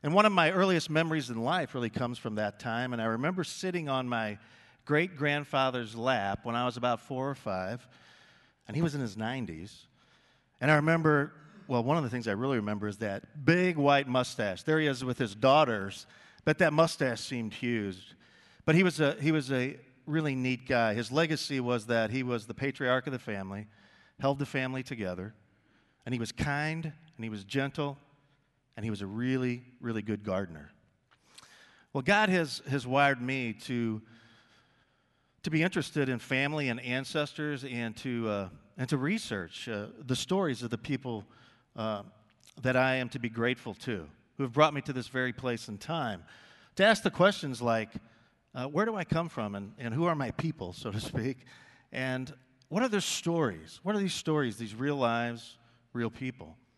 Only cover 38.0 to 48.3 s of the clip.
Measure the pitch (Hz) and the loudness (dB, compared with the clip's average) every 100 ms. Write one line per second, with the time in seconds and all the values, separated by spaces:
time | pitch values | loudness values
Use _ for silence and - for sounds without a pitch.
38 | 135 120 110 104 95 - - - 127 147 | -4 -2 0 -2 -4 -10 -20 -8 -2 -2
39 | 139 220 - 104 85 - - 107 104 - | 0 -2 -4 -6 -6 -10 -8 -6 -6 -12
40 | 135 127 - 190 180 117 120 113 - 127 | -4 -2 0 0 0 -2 -4 -6 -4 -4
41 | 139 113 98 - - _ _ - 110 104 | -4 -6 -8 -20 -20 _ _ -6 -4 -4
42 | 101 _ _ _ - - 127 127 131 131 | -8 _ _ _ -20 -6 0 2 4 2
43 | 123 131 120 113 120 123 - 101 - 107 | -2 -4 -6 -2 -2 -2 -6 -10 -6 -6
44 | 76 - _ _ 135 117 151 147 - 127 | -8 -18 _ _ -4 4 4 4 -4 -6
45 | 117 131 127 120 127 117 - 101 - 165 | -4 -2 -2 -2 -4 -4 -6 -12 -6 -4
46 | 123 95 80 - - - - - 196 214 | -4 -6 -12 -20 -20 -20 -20 2 4 6
47 | - - 185 202 151 120 120 113 107 - | 2 6 4 6 -4 -2 2 2 0 -8
48 | - _ _ | -16 _ _